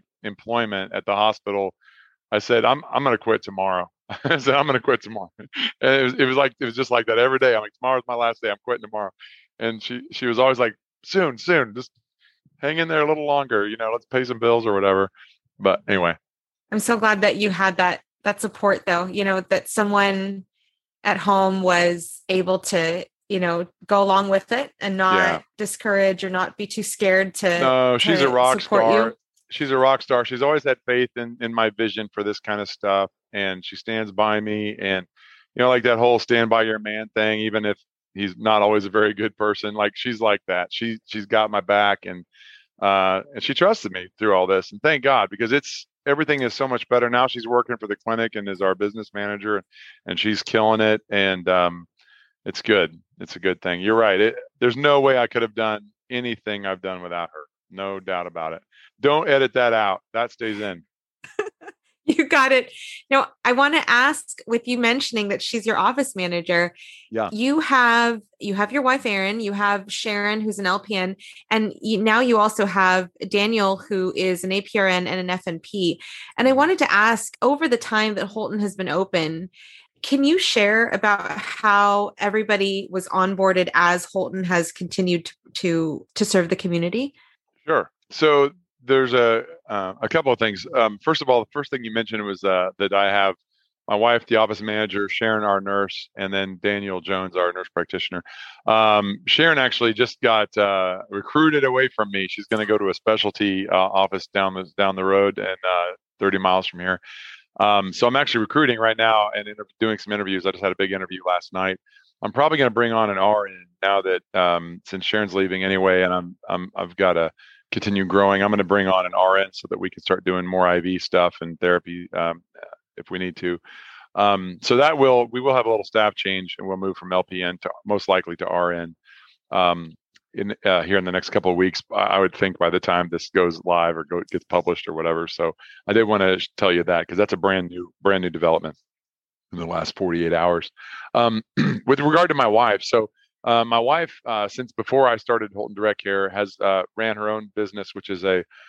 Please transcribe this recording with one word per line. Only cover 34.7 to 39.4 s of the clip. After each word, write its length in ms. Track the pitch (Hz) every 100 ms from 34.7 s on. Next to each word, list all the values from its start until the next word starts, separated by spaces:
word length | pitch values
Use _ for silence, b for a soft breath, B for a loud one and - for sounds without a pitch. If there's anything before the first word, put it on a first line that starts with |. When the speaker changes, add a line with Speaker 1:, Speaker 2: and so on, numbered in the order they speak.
| -
Speaker 1:
and, 300 | 98 95 90 b b b b -
you 60 |
know, 80 | 123
like, 140 | 123
that 160 | 120 113
whole 200 | 120 117
stand 300 | - 117 113
by 140 | 113
your 160 | 113 107
man 300 | 107 107 110 110
thing, 260 | 107 107
even 240 | 107 107 104
if 120 | 98 _ _ _ 95
he's 200 | 101 90
not 260 | 110 107
always 240 | 104 107 98
a 40 |
very 220 | 92 107 101
good 220 | 110
person, 380 | -